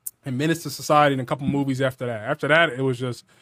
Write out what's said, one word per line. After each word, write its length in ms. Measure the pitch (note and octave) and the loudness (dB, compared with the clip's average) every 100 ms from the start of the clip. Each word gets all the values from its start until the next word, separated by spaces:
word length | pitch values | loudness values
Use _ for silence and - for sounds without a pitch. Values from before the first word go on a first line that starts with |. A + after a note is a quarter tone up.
| - - - | -16 -12 -8
in 100 | B2+ | -2
Menace 280 | D3+ E3 | 0 -2
to 60 | D3+ | -4
Society 440 | - C3+ D3 D3 | -10 2 4 6
and 80 | C3+ | 2
a 40 | B2+ | -2
couple 220 | C#3 C3+ | -4 -2
movies 340 | C#3 C3+ B2+ | 0 0 0
after 240 | C3 B2+ B2 | -2 -2 -6
that. 140 | A2+ A2 | -6 -6
After 200 | D3+ C#3+ | -4 2
that, 240 | D#3 E3 | 4 4
it 80 | B2+ | 2
was 180 | C3+ A#2+ | -2 -2
just 240 | B2+ A#2 - _ | -4 -8 -12 _